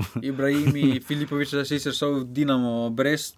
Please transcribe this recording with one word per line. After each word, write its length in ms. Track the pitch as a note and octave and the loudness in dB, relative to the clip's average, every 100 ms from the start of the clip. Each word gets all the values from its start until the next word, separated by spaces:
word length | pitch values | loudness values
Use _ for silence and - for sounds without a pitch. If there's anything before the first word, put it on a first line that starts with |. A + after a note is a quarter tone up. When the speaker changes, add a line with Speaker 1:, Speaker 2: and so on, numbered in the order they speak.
| G2+ A#2 | -4 -4
Speaker 1:
Ibrahimi, 840 | C3 C3 C#3 C#3+ D3+ C#3+ C#3+ C3 | -4 0 2 2 2 4 4 2
Speaker 2:
<laughs> 60 | - | -2
Speaker 1:
Filipović, 420 | D3 D3 C#3+ C#3+ | -4 -2 -2 -2
zdaj 140 | C#3+ C#3 | -2 -2
sicer 260 | D3 C#3 | -2 -2
šel 220 | B2 D3 C#3 | -2 0 -2
v 80 | B2 | -2
Dinamo 640 | C3 C#3+ C3 A#2+ A#2 A#2 | 0 2 2 2 0 -2
Brest. 460 | A2+ C#3 D3+ - | 0 0 0 -4